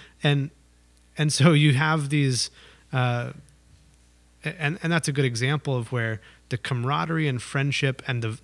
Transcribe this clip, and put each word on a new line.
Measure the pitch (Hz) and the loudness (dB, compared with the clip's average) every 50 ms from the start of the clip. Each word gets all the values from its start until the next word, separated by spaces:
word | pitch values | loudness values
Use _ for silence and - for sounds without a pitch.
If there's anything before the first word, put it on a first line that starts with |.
| - - _ - - | -20 -20 _ -2 0
And, | 151 143 143 135 151 - _ _ _ _ _ _ _ _ _ _ _ - - | 2 2 2 0 -4 -8 _ _ _ _ _ _ _ _ _ _ _ -4 -2
and | 151 151 143 | -2 0 2
so | - 131 175 165 | 6 6 6 6
you | 147 151 151 135 | 6 6 6 4
have | 131 156 156 160 160 143 139 | 4 4 2 2 0 0 0
these, | 147 151 143 135 127 113 - - - - - - - _ _ - - | 0 0 2 2 0 0 -4 -6 -8 -16 -20 -20 -20 _ _ -6 -2
uh, | 131 123 123 120 120 120 123 135 - - - - _ _ _ - - _ _ _ _ _ _ _ _ _ _ _ _ - | 0 0 0 0 -2 -6 -8 -12 -16 -20 -20 -20 _ _ _ -20 -20 _ _ _ _ _ _ _ _ _ _ _ _ -10
a-, | 151 160 - | -10 -8 -4
and, | 156 143 165 - - | -4 -4 -4 -4 -2
and | 165 170 | -2 0
that's | 165 - 160 | 0 0 -2
a | 143 | 0
good | 143 139 | 0 0
example | 131 120 113 123 131 151 147 - - 135 | 0 0 0 -2 0 -2 -2 -2 -2 -2
of | 123 117 - 131 | -2 -2 -4 -4
where | 123 113 113 110 104 - - - _ _ - | -4 -2 -2 -4 -8 -10 -18 -20 _ _ -8
the | 135 | -8
camaraderie | 120 - - 131 123 120 131 143 156 165 160 165 160 156 | -6 -6 -4 -4 -4 -2 -2 -2 -2 -2 -2 -2 -2 0
and | 143 131 123 - | 0 -2 -4 -6
friendship | - - 139 139 143 135 - - 135 131 - - | -4 -2 -2 -2 0 -2 0 -2 -2 -2 -4 -6
and | - 131 120 113 | -6 -4 -4 -4
the, | 113 110 - | -6 -6 -8